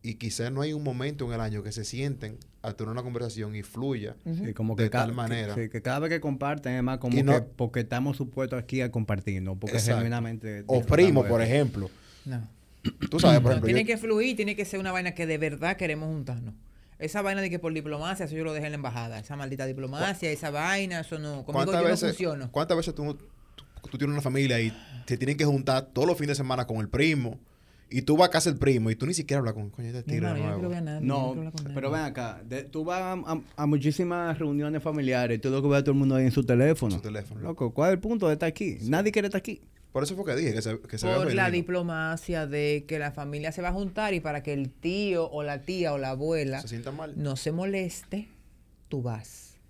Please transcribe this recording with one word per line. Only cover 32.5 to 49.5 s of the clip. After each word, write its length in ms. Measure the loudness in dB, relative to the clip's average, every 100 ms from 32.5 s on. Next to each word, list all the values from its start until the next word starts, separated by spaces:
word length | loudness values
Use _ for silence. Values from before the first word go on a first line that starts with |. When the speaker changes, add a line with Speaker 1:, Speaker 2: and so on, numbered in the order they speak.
| -8
Speaker 3:
tú 200 | -6 -6 -2
vas 160 | -2
a, 100 | -2
a, 280 | -4 -4 -4 -6 -2
a 80 | 2
muchísimas 760 | 4 2 2 0 0 0 0
reuniones 420 | 0 0 0 -2
familiares 560 | -2 0 2 2 2 0
y 40 |
tú 80 | 0
lo 120 | 2
que 60 | 4
ves 120 | 4
a 40 |
todo 80 | 4
el 60 | 4
mundo 180 | 6 6
ahí 100 | 6
en 60 |
su 120 | 4 4
teléfono. 500 | 6 6 4 2 0
Speaker 1:
Su 60 |
teléfono. 400 | -4 -8 -10 -10
Speaker 3:
Loco, 320 | -8 -2 -2
¿cuál 160 | 2 4
es 60 | 4
el 40 |
punto 280 | 2 2 2
de 60 |
estar 140 | 2 0
aquí? 300 | -2 -4 -4
Speaker 1:
Sí. 100 | 0
Speaker 3:
Nadie 220 | 2 4
quiere 160 | 2 0
estar 120 | -2
aquí. 220 | -4 -12 -16 -20 -6
Speaker 1:
Por 120 | -2
eso 100 | -2 -4
fue 80 | -2
que 100 | 0
dije 180 | 0
que 80 | 0
se, 160 | -2 -6
que 160 | -8 -4
se 100 | 0
vea 80 | 2
Speaker 2:
Por 100 | 2
la 160 | 2 2
Speaker 1:
genuino. 60 |
Speaker 2:
diplomacia 960 | 2 0 -2 -2 -4 -4 -4 -4 -4 -2
de 360 | 0 0 0 -2
que 140 | -4
la 120 | -4
familia 400 | -6 -8 -6 -6
se 80 | -4
va 80 | -4
a 20 |
juntar 420 | -2 -2 -2 -2
y 60 | -2
para 240 | -2 -4
que 80 | -4
el 180 | -4 -4
tío 600 | -4 -2 0 0 0 0
o 100 | -2
la 180 | -4 -6
tía 320 | -6 -2 0
o 40 | 0
la 120 | -2
abuela 500 | -2 0 0 0 -4
Speaker 1:
Se 60 | -6
sienta 240 | -8 -8
mal. 220 | -8 -8 -4
Speaker 2:
no 220 | -4 -2
se 160 | -2
moleste, 760 | -2 -2 -2 -4 -8 -8 -8 -8 -18 -20 -20 -20 _ -8
tú 120 | -4
vas. 500 | -4 -6 -10 -18 -20